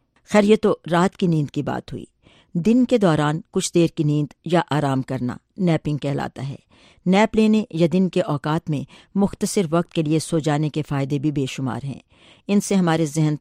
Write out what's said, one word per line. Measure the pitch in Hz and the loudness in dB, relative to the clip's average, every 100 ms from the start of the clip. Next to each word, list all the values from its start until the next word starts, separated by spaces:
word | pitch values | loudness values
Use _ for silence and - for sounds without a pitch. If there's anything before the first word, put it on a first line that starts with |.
| _ _ - | _ _ 0
خیر، | 208 | 4
یہ | 208 214 | 4 4
تو | 208 - - | 2 -2 -2
رات | 170 185 - | 0 0 0
کی | 180 | 0
نیند | 160 143 | 0 -2
کی | 147 | -4
بات | 139 127 - | -6 -6 -10
ہوئی۔ | 117 - _ _ _ _ | -14 -16 _ _ _ _
دن | 175 165 247 | -2 2 4
کے | 240 247 | 4 2
دوران | 196 151 147 160 - | 2 2 0 -2 -4
کچھ | 190 - | -6 0
دیر | 175 165 | 2 2
کی | - | 2
نیند | 151 147 147 _ | 0 0 -2 _
یا | 160 170 - | -2 0 0
آرام | 143 143 135 | -2 0 -2
کرنا | 127 131 123 - _ - | -4 -6 -6 -8 _ -4
نیپنگ | 180 156 156 151 | 0 0 -2 -4
کہلاتا | 143 139 131 - 135 | -4 -4 -6 -8 -10
ہے۔ | 131 _ _ _ _ 180 | -12 _ _ _ _ 0
نیپ | 190 214 214 | 2 2 2
لینے | 220 214 202 | 2 2 0
یا | 165 170 | 0 2
دن | 180 185 | 2 0
کے | 180 | 0
اوقات | 175 147 151 160 - | -2 -4 -2 -4 -2
میں | 143 135 - _ | -6 -8 -16 _
مختصر | 196 196 - 202 - 165 | 0 0 -2 -4 -2 0
وقت | 165 175 | -2 -2
کے | - | -2
لیے | 151 156 | 0 0
سو | - 165 | 0 -2
جانے | 151 147 151 | 0 -2 -2
کے | 156 147 | -4 -4
فائدے | 139 135 143 | -4 -4 -2
بھی | 147 | -2
بے | 143 131 | -2 -4
شمار | - 131 117 | -6 -6 -6
ہیں۔ | 139 - _ _ _ _ - | -10 -14 _ _ _ _ -2
ان | 202 | 0
سے | - | 2
ہمارے | 196 175 160 156 | 2 2 2 0
ذہن | 151 151 151 | 0 0 0